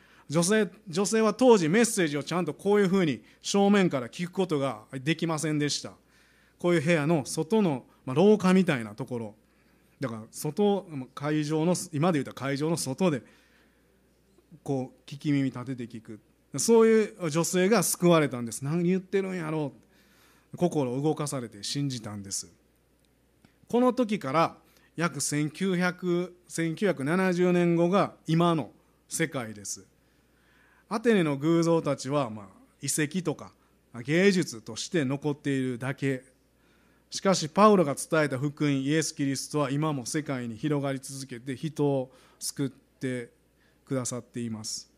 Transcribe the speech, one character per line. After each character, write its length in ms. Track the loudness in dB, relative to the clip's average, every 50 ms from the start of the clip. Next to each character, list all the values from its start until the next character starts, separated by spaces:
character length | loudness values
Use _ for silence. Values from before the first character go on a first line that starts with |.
| _ _ _ _ -12 -4
女 140 | -2 0 0
性、 260 | 2 2 2 0 0 -4 -14 -16 -8
女 180 | -4 -4 -2
性 160 | 0 2 2
は 120 | 2 2 2
当 240 | 6 8 8 8 8
時 120 | 6 4
メ 120 | 4 4
ッ 40 | 4
セ 200 | 4 2 0 0
ー 20 | 0
ジ 100 | 0 -4
を 60 | -4
ち 100 | -4 -4
ゃ 80 | -4
ん 40 | -2
と 80 | -4 -6
こ 220 | -4 0 2 4
う 60 | 4
い 40 | 4
う 20 | 4
ふ 100 | 4 2
う 80 | 2
に 180 | 2 0 -2 -6 _ _ _
正 280 | -8 -2 2 4 4 6
面 200 | 6 6 4 4
か 100 | 2 -2
ら 100 | -6 -6
聞 180 | -10 -10 -10 -8
く 40 |
こ 160 | -4 -4 -2 0
と 120 | 0 -2
が 220 | -2 -2 -4 -6 -12 -12
で 240 | -12 -8 -4 -4 -2
き 120 | -2 -2 -4
ま 100 | -2 -2
せ 140 | -2 -2
ん 80 | -2 0
で 100 | -2 -2
し 120 | -2 -4
た。 120 | -8 -12 -16 _ _ _ _ _ _ _ _ _ _ _ _ _
こ 100 | 0 2
う 60 | 2
い 40 | 2
う 20 |
部 100 | 2 2
屋 140 | 2 2 2
の 200 | 2 2 0 0
外 360 | -4 -6 -6 -4 0 2 2
の、 240 | 2 2 0 -2 -6 _ _ _ -8
ま 80 | -4 2
あ、 20 |
廊 220 | 4 6 6 6 6
下 160 | 4 4 4
み 120 | 4 4
た 140 | 4 0 -2
い 40 | -2
な 120 | -6 -8
と 100 | -10 -10
こ 140 | -8 -8 -8
ろ。 160 | -8 -10 -14 _ _ _ _ _ _ _ _ _ _ _ _ -8
だ 100 | -8 -8
か 60 | -8
ら 60 | -8 -14 -14
外、 560 | -12 -8 -8 -6 -2 2 2 2 2 0 -2 -8 -10 -12 -12 -12 -12
会 320 | -8 -4 -2 -2 -2 0
場 200 | 0 0 0 2
の、 100 | 2 0 0 -2 -6
今 200 | -2 0 0 2
で 80 | 2 0
言 20 | -2
う 20 |
た 60 | -4
ら 180 | -8 -8 -6 -4
会 80 | -4 -2
場 120 | -2 -2
の 80 | -2 -2
外 340 | -2 -4 -2 0 0 0
で、 100 | 0 0 -4 -10 -20 _ _ _ _ _ _ _ _ _ _ _ _ _ _ _ _ _ _ _ _ _ _ _ -20 -14 -8
こ 300 | -6 -4 -4 -6 -8 -12 _
う、 120 | _ -18
聞 80 | -14 -8
き 140 | -2 0
耳 140 | 0 2 0
立 300 | -2 -4 -6 -8 -8 -8
て 120 | -10 -10 -12
て 100 | -14 -16
聞 40 |
く。 180 | -16 -16 -18 -18 _ _ _ _ _ _ -6 -2
そ 240 | 2 4 6 6
う 60 | 8 6
い 240 | 6 4 2 0
う 180 | -4 -8 -6 -4
女 140 | -2 -2 -2
性 260 | 0 0 2 2 4
が 140 | 4 2 2
救 260 | 0 -2 2 4 6
わ 100 | 6 6
れ 100 | 4 2
た 100 | -2 -6
ん 60 | -8
で 60 | -8 -10
す。 100 | -8 -6
「何 180 | -4 -2 0 0
言 160 | 2 0 0
っ 20 |
て 200 | -2 -2 -4 -4
る 100 | -2 -2
ん 40 | -6
や 160 | -8 -6 -4
ろ 220 | -4 -4 -4 -6 -8 -12 _ _ _ _ _ _ _ _ _ _ _ _ _ _ -6
う」。 20 | -2
心 360 | -2 0 0 0 -2 -2 -2
を 80 | -2
動 140 | 0 0 -2
か 120 | -2 -4 -6
さ 140 | -6 -8
れ 80 | -8 -10
て 140 | -12 -12 -8
信 260 | -6 -4 -4 -4 -4
じ 120 | -4 -6
た 140 | -8 -10 -12
ん 80 | -12 -10
で 80 | -8
す。 180 | -8 -8 -8 -10 _ _ _ _ _ _ _ _ _ _ _ _ _ _ _ _ _ _ _ _ _ _ _ -2
こ 120 | 0 2
の 100 | 4 4
時 260 | 4 2 0 -2 -2 -4
か 140 | -4 0
ら 260 | 2 2 2 2 0 -6 _ _ _ _ _ _ -6
約 240 | -4 -4 -2 -2 -4
千 320 | -4 -2 -2 -2 -2 -2
九 240 | -4 -4 -2 -2 0
百、 600 | 0 0 0 -2 -2 -2 -2 0 0 -2 -4 -8 _ _ -12
千 280 | -6 -4 -4 -4 -2
九 120 | -2 0 -2
百 160 | 0 0 -2
七 300 | -2 0 2 2 2 2
十 180 | 2 2 4
年 240 | 4 4 4 4 4
後 140 | 2 2 2
が 240 | 4 2 2 0 -2 -8 _
今 300 | 0 2 4 4 4 2
の 160 | 0 -2 -6 -10 _ _ _ _ _ _ -10
世 180 | -4 -4 -4 -4
界 260 | -4 -6 -8 -8 -12
で 120 | -14 -12
す。 200 | -12 -12 -14 -14 _ _ _ _ _ _ _ _ _ _ _ _ _ _ _ _ _ _ _ _ -8
ア 120 | -6 -2
テ 120 | 2 4 4
ネ 100 | 4 4
の 120 | 2 0
偶 280 | 0 2 2 4 4 4
像 180 | 4 2 2
た 160 | 2 0 -4 -4
ち 120 | -4 -2
は、 200 | -2 -2 -2 -2
ま 140 | -6 -10 -14
あ、 20 | -18 -20 -20 _ _ _ -10
遺 60 | -6 -4
跡 340 | -2 -2 -2 -2 -2 -4
と 140 | -4 -4 -4
か 160 | -6 -8 -18 _ _ _ _ _ _ _ _ -16 -12 -4
芸 260 | -2 2 4 4 4
術 300 | 4 2 0 -2 -6 -14
と 160 | -14 -14 -12 -10
し 100 | -8 -4
て 160 | -2 -2 0
残 280 | 0 -2 -2 -2 -4
っ 40 | -4
て 160 | -4 -4 -4
い 100 | -2 -2
る 160 | -2 -4 -4 -6
だ 160 | -6 -8 -6
け。 300 | -4 -2 -2 -2 -4 -8 _ _ _ _ _ _ _ _ _ _ _ _ _ _ _ _ -14
し 100 | -10 -2
か 160 | 0 2 2
し、 140 | 2 0 -2
パ 180 | 2 6 6 8
ウ 80 | 8 6
ロ 60 | 4
が 120 | 2 0
伝 280 | -4 -4 -2 0 2 2
え 60 | 2
た 80 | 0 -2
福 280 | -4 -4 -4 -2 0
音、 160 | 0 0 0
イ 120 | 0 0 0
エ 100 | 0 0
ス・ 100 | -2 -4
キ 120 | -4 -4
リ 100 | -2 -2
ス 140 | -4 -6 -6
ト 100 | -2 -2
は 100 | -2 -2
今 200 | -2 -2 -2 -2
も 140 | -4 -4 -6
世 180 | -6 -6 -6 -4
界 240 | -4 -6 -6 -6 -8
に 80 | -8
広 260 | -4 -2 -2 -2 0
が 100 | -2 -2
り 80 | -4 -6
続 240 | -8 -12 -14 -14 -14 -12
け 120 | -14 -12
て、 160 | -10 -10 -8
人 300 | -6 -6 -6 -2 0 0
を 260 | 0 0 0 -4 -6 -10 -20 -20 _ _ -12
救 280 | -10 -10 -6 -4 -6 -6
っ 20 |
て 600 | -6 _ _ _ _ -10 -8 -6 -6 -6 -8 -12 _ _ _ _ _ _ _ _ _ _ _
く 100 | -6 -6
だ 100 | -6 -4
さ 140 | -6 -8 -10
っ 40 | -12
て 180 | _ -10 -8
い 80 | -8 -8
ま 140 | -8 -8 -10
す。 280 | -10 -10 -12 -12 _ _